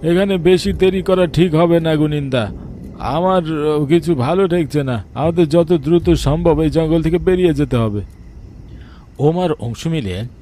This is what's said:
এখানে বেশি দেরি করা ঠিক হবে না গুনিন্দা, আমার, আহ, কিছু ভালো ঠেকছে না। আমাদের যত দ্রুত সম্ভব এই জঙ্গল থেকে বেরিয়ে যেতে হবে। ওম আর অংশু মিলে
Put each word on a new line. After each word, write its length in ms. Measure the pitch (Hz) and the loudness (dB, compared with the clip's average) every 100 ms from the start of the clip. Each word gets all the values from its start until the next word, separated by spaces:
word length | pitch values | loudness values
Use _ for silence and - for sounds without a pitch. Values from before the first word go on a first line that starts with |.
এখানে 360 | 160 170 196 190 | 2 2 2 2
বেশি 340 | 170 185 196 | 4 2 2
দেরি 300 | 190 190 190 | 0 0 0
করা 240 | 180 185 175 | 0 2 2
ঠিক 280 | 135 180 | 2 2
হবে 260 | 156 170 170 | 4 4 2
না 160 | 160 156 | 2 0
গুনিন্দা, 560 | 151 147 139 127 104 - - - - - | 0 -2 -2 -2 -4 -8 -14 -16 -16 -10
আমার, 440 | - 143 185 185 | -6 -2 0 0
আহ, 440 | 156 156 151 151 143 | 0 -2 0 0 2
কিছু 280 | 170 156 | 2 2
ভালো 340 | 156 123 180 196 | -2 0 0 0
ঠেকছে 340 | 175 147 147 | 0 -2 -2
না। 220 | 139 117 92 | -2 -4 -6
আমাদের 340 | 117 151 170 165 | -4 -2 2 2
যত 240 | 165 170 | 2 2
দ্রুত 380 | 175 135 175 165 | 0 2 0 2
সম্ভব 500 | 165 135 151 170 151 | 0 2 0 2 2
এই 100 | 160 | 2
জঙ্গল 320 | 143 160 165 | 0 0 0
থেকে 160 | 156 170 | 0 0
বেরিয়ে 360 | 165 185 180 | 0 2 2
যেতে 220 | 143 143 123 | 0 0 0
হবে। 240 | 113 101 95 - - - - - - - - - - - | -2 -4 -10 -16 -20 -20 -20 -20 -20 -20 -20 -20 -20 0
ওম 220 | 143 170 | 0 2
আর 120 | 180 | -2
অংশু 380 | 151 117 113 165 | -2 -6 -6 -4
মিলে 340 | 160 104 90 123 - | -4 -4 -6 -8 -12